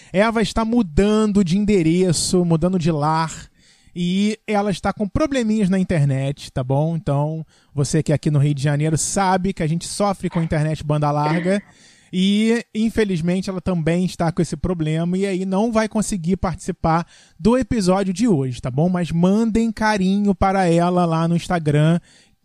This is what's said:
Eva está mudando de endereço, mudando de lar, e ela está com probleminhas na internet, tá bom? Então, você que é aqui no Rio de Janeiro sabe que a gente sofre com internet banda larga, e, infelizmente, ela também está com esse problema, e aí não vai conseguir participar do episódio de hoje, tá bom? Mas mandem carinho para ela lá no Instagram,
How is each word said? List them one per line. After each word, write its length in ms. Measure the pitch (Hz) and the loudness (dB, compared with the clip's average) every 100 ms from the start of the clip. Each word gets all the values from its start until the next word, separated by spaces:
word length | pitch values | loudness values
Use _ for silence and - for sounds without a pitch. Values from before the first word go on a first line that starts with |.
| - | -6
Eva 300 | 180 220 226 | 0 0 0
está 220 | 208 - | -2 -2
mudando 800 | 226 240 190 147 202 214 214 202 | 0 0 2 2 2 2 2 2
de 120 | 185 190 | 2 0
endereço, 880 | 208 202 160 175 185 160 - 185 | 2 2 2 2 2 0 0 0
mudando 360 | 175 165 175 190 | 2 2 2 0
de 100 | 156 | 0
lar, 400 | 156 147 160 160 - - _ _ _ _ | 0 0 -2 -4 -8 -20 _ _ _ _
e 420 | 175 175 185 208 214 | -8 -2 0 0 -2
ela 280 | - 208 208 | -4 -2 -2
está 200 | 180 202 | -2 -4
com 140 | - 208 | -4 -4
probleminhas 640 | - 311 277 220 220 190 | -2 0 0 0 0 2
na 100 | 190 | 0
internet, 720 | 185 175 143 135 135 143 - | 0 2 2 0 -4 -6 -8
tá 140 | - | -8
bom? 320 | 127 139 156 165 | -2 0 0 -2
Então, 500 | 151 143 151 160 156 _ _ | -2 -2 -2 -6 -12 _ _
você 300 | 139 139 156 | -4 0 0
que 80 | 147 | 0
é 40 | |
aqui 140 | 147 165 | 0 2
no 120 | 147 | 2
Rio 140 | 147 | 2
de 80 | 143 | 0
Janeiro 360 | 143 147 156 156 | 0 0 0 -2
sabe 540 | - - 190 190 185 | -2 0 2 2 0
que 100 | 190 | -2
a 60 | 160 | -2
gente 180 | 170 - | -2 -6
sofre 420 | - 202 190 180 | -2 -2 -2 -4
com 140 | 170 | -2
internet 400 | 165 165 156 156 | -2 0 -2 -4
banda 260 | 151 151 147 | -2 0 0
larga, 500 | 147 147 165 175 202 - - - _ _ | 0 0 0 0 -2 -4 -20 -20 _ _
e, 520 | 180 190 202 220 233 - | -2 2 2 2 0 -2
infelizmente, 720 | 220 226 - 208 180 165 185 190 | -4 -2 0 0 0 0 -2 -4
ela 120 | 185 | -6
também 440 | 196 175 156 170 | -2 -2 0 0
está 280 | 185 - 170 | -2 -2 -2
com 100 | 165 | 0
esse 140 | 165 160 | -2 -2
problema, 600 | 175 180 156 156 175 185 | -4 -2 -2 -2 -2 -2
e 100 | 196 | -2
aí 180 | 185 | -2
não 260 | 190 185 233 | -2 0 0
vai 160 | 220 220 | 0 0
conseguir 520 | 214 196 208 160 190 | -2 -2 -4 -2 -2
participar 680 | 196 156 - 175 165 160 170 - - _ | -2 -4 -8 -4 0 0 -2 -12 -20 _
do 180 | 165 254 | 2 2
episódio 560 | 254 247 180 185 196 | 2 0 2 2 0
de 140 | 180 240 | 0 2
hoje, 340 | 160 131 123 | 2 0 -6
tá 100 | - | -6
bom? 180 | 123 175 | -2 0
Mas 240 | 180 170 | 0 -2
mandem 580 | 165 180 202 233 208 226 | 2 2 4 2 0 -2
carinho 640 | 214 220 214 185 196 202 | 0 0 2 0 2 0
para 320 | 190 196 196 180 | 0 0 2 2
ela 360 | 170 175 180 | 2 2 2
lá 240 | 175 160 165 | 0 0 0
no 80 | 170 | 0
Instagram, 640 | - 175 151 147 151 170 - _ _ _ | 0 -2 0 2 4 2 -2 _ _ _